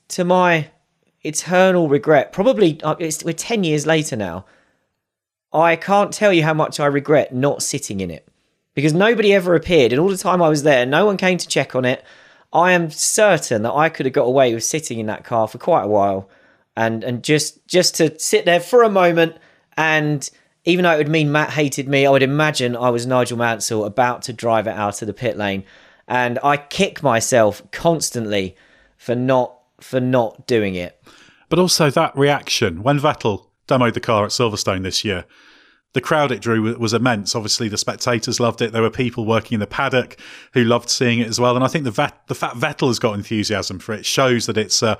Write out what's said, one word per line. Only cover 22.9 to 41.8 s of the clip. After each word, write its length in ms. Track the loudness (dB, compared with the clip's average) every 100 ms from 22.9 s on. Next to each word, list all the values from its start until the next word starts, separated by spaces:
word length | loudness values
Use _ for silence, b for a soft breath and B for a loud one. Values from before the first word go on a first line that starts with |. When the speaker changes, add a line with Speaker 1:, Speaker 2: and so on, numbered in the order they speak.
Speaker 1:
was 160 | 0 0
Nigel 320 | 0 0 -2
Mansell 480 | -2 -2 -4 -4 -2
about 340 | 0 0 -2
to 120 | -10
drive 320 | -6 0 0 0
it 100 | -4
out 240 | -4 -4
of 60 | -8
the 80 |
pit 240 | -6 -6 -4
lane. 260 | -4 -6 b b b b -4
And 320 | -2 -2 0
I 140 | 0 -2
kick 440 | -4 -4 -4 0
myself 600 | 0 0 2 4 4 0 -10
constantly 840 | -2 0 0 -2 -6 -4 -2 -4 b b b b _
for 160 | -6
not, 420 | -2 2 0 0 -8 _ _
for 180 | -6 -4
not 480 | 0 0 0 -6 -2
doing 280 | 0 0
it. 280 | -4 -8 -14 b b b b _
Speaker 2:
But 100 | 0
also 300 | 2 2 2
that 260 | 2 0
reaction, 680 | 2 2 2 -2 -2 -2 -2
when 180 | 0 0
Vettel 460 | 0 0 -2 -4 -8 _ -2
demoed 280 | 0 2
the 60 | 0
car 240 | 0 0
at 60 | 0
Silverstone 520 | 0 -2 -2 -4 -4
this 240 | -4 -4 -4
year, 180 | -6 -8 b b b b b _
the 60 | -6
crowd 320 | -2 0 0
it 80 | -2
drew 320 | -2 -2 -2
wa-, 60 | -2
was 160 | -2
immense. 400 | 0 0 -2 -4
Obviously, 340 | -6 -4 -4 -4
the 80 | -4
spectators 640 | -6 -6 -4 -2 -4 -2
loved 220 | -2 -2
it. 100 | -4
There 80 | 0
were 80 | -2
people 380 | -2 -6 -4 -2
working 300 | -2 -2 -4
in 40 |
the 60 | -4
paddock 520 | -4 -2 -2 -2 -10 B B B
who 100 | 0
loved 240 | 2 0 -2
seeing 300 | -2 0 0
it 100 | -2
as 100 | 0
well. 160 | 0
And 80 | 2
I 60 | 0
think 160 | -2